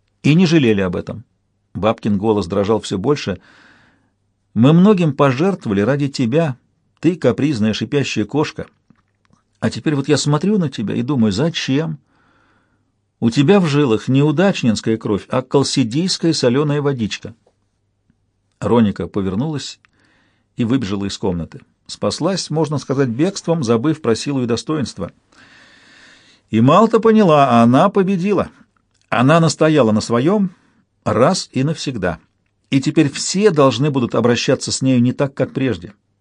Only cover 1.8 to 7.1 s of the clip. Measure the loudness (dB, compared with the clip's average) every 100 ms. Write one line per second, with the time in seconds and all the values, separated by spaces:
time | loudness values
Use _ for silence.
1.8 | -2 -2 -2 -2 0 0 0 -2 0 -2
2.8 | -2 -4 -2 -2 -4 -10 _ _ _ _
3.8 | _ _ _ _ _ _ _ 2 4 6
4.8 | 6 4 2 2 0 2 -2 -2 -2 0
5.8 | 0 0 -2 -2 -2 0 -2 -6 _ _
6.8 | _ _ -2